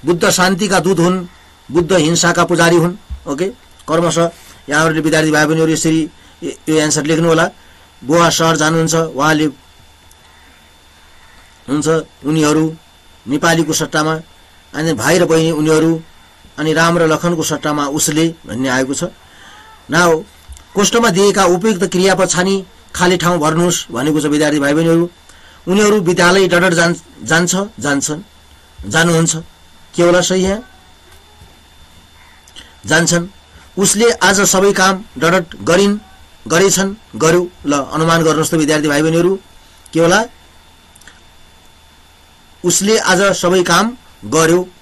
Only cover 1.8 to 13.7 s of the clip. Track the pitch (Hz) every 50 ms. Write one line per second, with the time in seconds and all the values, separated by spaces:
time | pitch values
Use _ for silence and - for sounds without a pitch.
1.8 | 175 160 190 180 151 156 170 160 - 175 175 175 170 - 175 170 170 170 175 170
2.8 | 160 175 180 - - - - - - 170 143 135 180 196 247 - - - - -
3.8 | - - 151 165 175 165 - 165 170 165 - - - - - - - - 143 151
4.8 | 160 165 156 160 151 156 156 156 156 156 151 151 151 147 160 160 160 160 160 156
5.8 | - 160 160 160 151 147 - - - - - _ 170 147 - - - - 156 156
6.8 | 151 156 151 156 139 151 165 156 165 170 160 160 170 196 - - - - - -
7.8 | - - _ - - 123 156 170 170 165 - - 165 160 165 151 151 156 165 165
8.8 | 160 160 160 165 165 160 160 131 143 156 156 151 156 151 143 - - - - -
9.8 | - - - _ - - - _ _ - - - - - - - - _ _ _
10.8 | _ - - - - - - - - - - - - - - - - - 135 151
11.8 | 139 156 165 160 156 - _ _ - 143 156 160 151 147 151 156 160 160 160 160
12.8 | - - _ - _ - - - _ 104 139 151 - 170 165 160 160 147